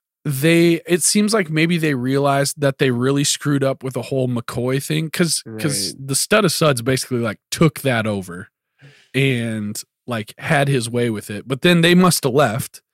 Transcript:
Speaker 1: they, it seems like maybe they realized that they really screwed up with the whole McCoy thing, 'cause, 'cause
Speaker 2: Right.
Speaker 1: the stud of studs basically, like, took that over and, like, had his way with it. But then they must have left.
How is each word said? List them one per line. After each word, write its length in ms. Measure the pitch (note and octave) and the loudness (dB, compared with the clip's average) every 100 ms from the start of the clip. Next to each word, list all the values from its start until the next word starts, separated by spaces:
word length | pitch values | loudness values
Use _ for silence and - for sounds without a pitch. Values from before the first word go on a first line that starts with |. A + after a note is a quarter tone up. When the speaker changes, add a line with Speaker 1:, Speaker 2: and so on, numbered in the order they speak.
| _ _ D3+ | _ _ -6
Speaker 1:
they, 560 | C3 D#3 E3+ E3+ E3 - | 0 2 4 4 2 0
it 160 | F3 | 0
seems 320 | - G#3 G#3 | 2 2 2
like 160 | G#3+ D#3+ | 0 0
maybe 280 | D#3 E3 F3 | 0 0 0
they 160 | D#3 | 0
realized 640 | C3 B2+ C#3 C#3 C#3 C#3 - | -2 -2 0 2 2 0 0
that 180 | C#3 - | -2 2
they 140 | C3+ | 0
really 320 | A#2+ B2+ C#3+ | 2 0 0
screwed 400 | D3 - D3 C#3+ | 0 -2 -2 0
up 200 | C3+ C3 | 0 -4
with 100 | C3+ | -8
the 80 | C3 | -8
whole 240 | A#2+ C3+ B2+ | -4 -2 -2
McCoy 560 | A#2+ - A#2+ B2 C3+ | -4 -6 -6 -2 -2
thing, 260 | - D#3 D#3+ | -2 -4 -2
'cause, 340 | - E3+ - - A2 | 0 0 -2 -6 -6
'cause 340 | D3 C#3 G2 - | -4 -4 -6 -8
Speaker 2:
Right. 120 | C3+ | -6
Speaker 1:
the 80 | C3+ | -4
stud 280 | - G#3+ G3 | 2 2 2
of 60 | |
studs 300 | - D#3+ B2 | 2 2 2
basically, 380 | A#2 C3 - B2 | 0 -2 -2 -4
like, 200 | A2+ F#2+ - | -2 -6 -6
took 280 | - D#3+ - | 0 0 0
that 240 | C3+ A#2 G#2+ | -2 0 -2
over 440 | G2+ F2+ F2 F#2+ _ _ _ C#3 _ _ | -4 -6 -12 -14 _ _ _ -20 _ _
and, 680 | C3 C3+ B2 A#2 A2 G#2 G#2 - _ - | -2 0 0 -4 -6 -6 -10 -14 _ -8
like, 280 | A#2 G#2+ - | -8 -8 -8
had 300 | - D3 C#3 | 0 0 2
his 220 | C3+ A2+ | 0 -2
way 200 | A#2+ A#2+ | -2 -2
with 200 | G#2 - | -4 -8
it. 180 | G#2 - | -10 -8
But 140 | C3+ | 0
then 200 | F3+ F3 | 4 4
they 140 | E3+ F3+ | 6 6
must 280 | F#3 - C#3+ | 6 2 0
have 80 | |
left. 480 | C3 C3 A2+ - - _ | 2 2 0 -8 -14 _